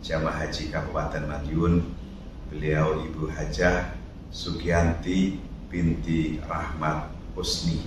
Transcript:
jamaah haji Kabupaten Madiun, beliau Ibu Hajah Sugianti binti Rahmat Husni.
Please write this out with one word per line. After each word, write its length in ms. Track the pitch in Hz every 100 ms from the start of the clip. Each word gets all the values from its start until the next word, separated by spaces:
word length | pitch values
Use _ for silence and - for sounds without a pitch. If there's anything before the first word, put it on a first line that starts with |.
jamaah 400 | - 80 78 73
haji 300 | 76 - 78
Kabupaten 500 | 80 76 78 78 78 73
Madiun, 560 | 73 73 78 85 85 - - - - - - -
beliau 480 | 76 76 76 78 78 -
Ibu 240 | 78 76
Hajah 640 | - 78 - 90 90 87 - - - -
Sugianti 1040 | - 90 82 82 85 82 82 87 95 95 - - - -
binti 720 | 87 82 80 - 80 78 78
Rahmat 720 | 76 82 80 71 78 76 76 - - -
Husni. 400 | 90 - 85 80